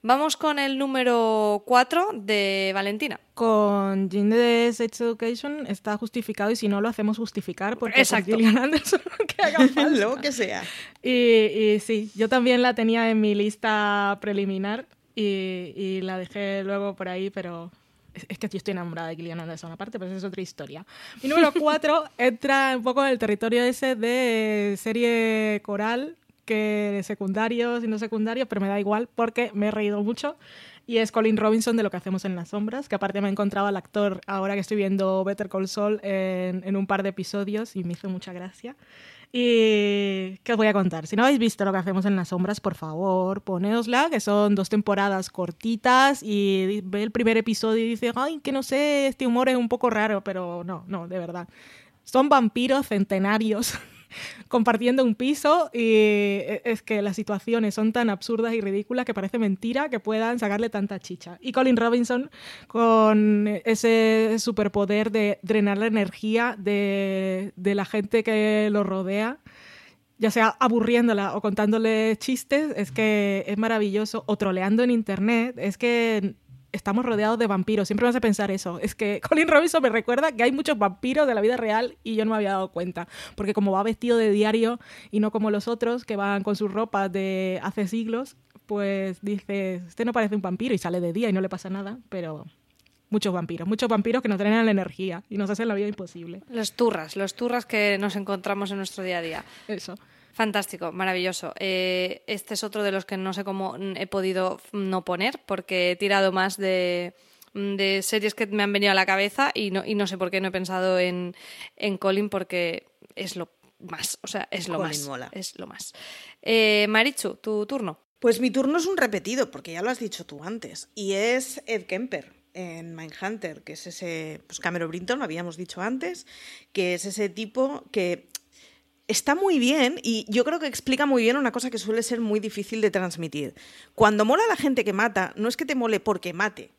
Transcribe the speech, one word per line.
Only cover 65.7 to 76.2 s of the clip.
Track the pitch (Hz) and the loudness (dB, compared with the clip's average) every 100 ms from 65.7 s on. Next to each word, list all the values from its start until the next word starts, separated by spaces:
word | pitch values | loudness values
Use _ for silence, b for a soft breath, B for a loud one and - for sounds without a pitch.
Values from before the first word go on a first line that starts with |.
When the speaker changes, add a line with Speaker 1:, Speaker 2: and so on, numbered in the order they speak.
| 202 | 2
Speaker 2:
la | 226 | 2
energía | 220 196 - 214 220 240 233 | 2 0 -2 0 2 0 -2
de, | 196 202 202 196 196 190 190 185 202 - | 0 0 2 0 0 0 -2 -2 -4 -4
de | 185 202 | 0 0
la | |
gente | 190 214 208 226 | 0 -2 0 0
que | 220 214 214 214 214 | 2 2 2 2 2
lo | 208 196 | 2 0
rodea, | 190 185 202 220 294 B B B B B B _ _ | -2 -2 -2 -2 -6 B B B B B B _ _
ya | 220 | 0
sea | 233 220 - | 4 2 4
aburriéndola | 254 233 226 240 233 208 196 214 | 2 4 4 4 4 2 0 -2
o | |
contándole | 208 202 208 226 226 220 220 214 | -2 2 2 4 4 2 2 0
chistes, | - 254 - 277 311 247 | -2 -4 0 0 0 -2
es | 190 | -4
que | 131 220 214 202 196 202 | 0 2 2 2 0 -2
es | 208 | -2
maravilloso, | 226 226 208 202 214 226 - | 0 2 0 0 -2 -6 -4
o | 208 | -2
troleando | 202 185 190 220 | 0 0 2 4
en | 247 | 4
internet, | 233 214 190 202 233 240 247 | 2 0 0 2 2 0 -4
es | 196 185 | -6 -2
que | 240 240 226 220 | 0 2 2 0